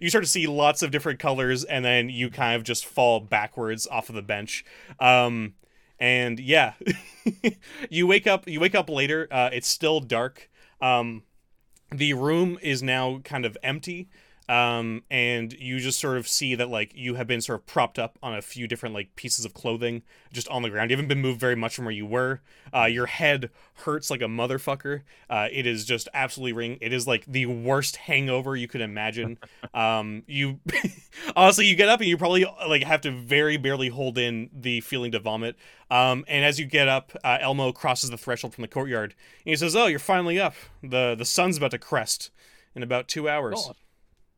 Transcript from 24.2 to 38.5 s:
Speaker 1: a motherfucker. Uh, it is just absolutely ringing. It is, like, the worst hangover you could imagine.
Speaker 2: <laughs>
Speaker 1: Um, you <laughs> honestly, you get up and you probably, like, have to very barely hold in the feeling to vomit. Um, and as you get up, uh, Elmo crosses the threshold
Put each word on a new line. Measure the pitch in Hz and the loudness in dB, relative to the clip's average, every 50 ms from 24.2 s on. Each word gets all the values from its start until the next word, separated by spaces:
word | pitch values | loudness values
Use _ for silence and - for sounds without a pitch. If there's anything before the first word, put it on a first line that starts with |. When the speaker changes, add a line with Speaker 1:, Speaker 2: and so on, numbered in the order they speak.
Speaker 1:
a | 120 | -4
motherfucker. | 110 110 117 117 127 131 135 - - 139 139 - 143 143 143 139 - - _ _ - | -4 -2 -2 -2 -2 -2 -4 -4 -6 -6 -6 -6 -8 -8 -8 -10 -14 -20 _ _ -4
Uh, | - 107 104 117 | -2 -2 -2 -2
it | 123 135 131 | -2 -2 -2
is | 120 117 110 107 | -2 -2 -2 -2
just | 113 123 113 - - - | -2 -4 -4 -4 -6 -4
absolutely | 139 135 131 - 135 127 127 113 | -4 -4 -4 -4 -6 -6 -6 -4
ringing. | 117 117 117 123 - 113 | -4 -6 -6 -8 -8 -6
It | 117 123 | -4 -4
is, | 127 117 | -2 0
like, | 135 123 113 - | 0 -2 -2 -2
the | - 131 131 127 | -2 -2 -2 -2
worst | 120 123 117 117 123 135 139 143 - - | -2 -2 -2 0 0 2 2 0 -2 -6
hangover | - - - 156 135 139 135 127 131 131 135 135 | -8 -4 0 0 0 2 0 0 -2 -2 -4 -6
you | 127 120 117 | -6 -8 -8
could | - 131 113 | -8 -8 -8
imagine. | 107 104 107 107 110 110 117 117 113 117 - - | -6 -6 -6 -6 -4 -4 -4 -6 -6 -8 -10 -16
Speaker 2:
<laughs> | - _ _ - 101 - | -20 _ _ -16 -8 -2
Speaker 1:
Um, | 117 113 110 113 110 107 107 104 107 - - | 0 0 2 2 0 -2 -4 -8 -10 -12 -8
you | 147 139 139 139 135 143 - 160 - - - 190 - | -4 -2 -2 -2 -4 -6 -6 -4 -2 -2 -2 -4 -6
<laughs> | - - _ - - - 311 - | -10 -18 _ -18 -12 -10 -2 6
honestly, | 170 185 196 196 202 214 | 8 8 8 8 6 4
you | 208 185 | 4 6
get | 165 202 202 | 6 6 6
up | 233 233 | 6 4
and | 226 185 | 4 2
you | 170 151 | 2 2
probably, | 180 170 180 185 185 180 - - 190 160 | 2 2 4 2 2 0 -2 -4 -2 0
like, | 156 143 131 | 2 2 2
have | 151 160 151 | 2 0 0
to | 143 147 | 0 -2
very | 131 123 120 117 139 147 151 151 151 | -6 -6 -2 0 2 4 4 4 2
barely | 147 127 135 139 135 131 127 | 0 0 -2 0 0 -2 -4
hold | 117 131 139 131 117 127 | -4 -4 -4 -4 -2 0
in | 120 120 117 113 113 - - | 0 0 -2 -4 -6 -8 -12
the | 135 123 127 120 117 113 | -8 -4 -4 -2 -2 -4
feeling | - - 127 120 120 113 | -4 -6 -4 -4 -2 -4
to | 110 | -4
vomit. | 95 110 110 110 113 117 120 - - - - - _ - | -2 -2 -4 -2 -4 -6 -8 -10 -16 -20 -20 -18 _ 2
Um, | 127 123 127 131 127 127 - - | 4 6 6 6 4 2 0 0
and | 151 143 143 | 0 2 4
as | 147 147 135 | 2 2 0
you | 156 | 0
get | 131 156 147 139 | 2 2 4 4
up, | 135 135 135 - - - - - | 4 4 2 0 -4 -10 -4 0
uh, | 131 123 135 | 2 2 2
Elmo | 135 131 135 139 135 131 127 | 2 0 0 0 0 -2 -2
crosses | - - 147 127 - - 131 | -2 -2 -2 0 0 -2 -6
the | 120 113 | -6 -8
threshold | - - 120 113 - 120 | -6 -6 -6 -6 -6 -10